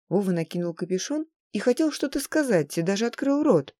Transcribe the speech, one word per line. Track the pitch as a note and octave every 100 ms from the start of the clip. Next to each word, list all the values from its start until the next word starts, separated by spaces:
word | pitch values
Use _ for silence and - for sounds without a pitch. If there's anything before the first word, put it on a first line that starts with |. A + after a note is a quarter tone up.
| -
Вова | F3+ F#3+
накинул | F3 E3 F3 F3
капюшон | E3 F3+ F#3 - D4 D#4 _ _
и | G#3
хотел | A#3+ B3 D#4+
что-то | - C#4 D4
сказать, | - D#4 C#4 F#3 C#3+ -
и |
даже | E3+ G3 A#3
открыл | - C#4 C#4+
рот. | D4+ F3 C3+